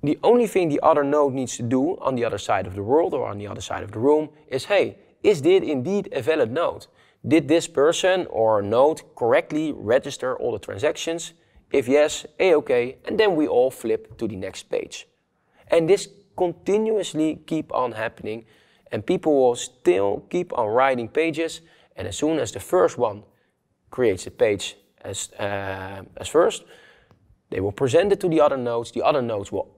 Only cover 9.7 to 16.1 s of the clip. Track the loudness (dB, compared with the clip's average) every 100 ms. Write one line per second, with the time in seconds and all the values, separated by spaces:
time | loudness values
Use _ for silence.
9.7 | -6 0 0 0 -8 -6 -4 -4 -6 -8
10.7 | -4 -2 -2 -6 -6 -8 _ _ _ _
11.7 | -2 2 4 4 0 -14 _ 4 4 4
12.7 | 0 0 -6 -6 2 2 2 2 2 2
13.7 | 0 -4 -4 -4 -8 -8 -8 -12 -12 -8
14.7 | -8 -6 -16 -20 _ _ _ _ _ _
15.7 | 0 4 2 0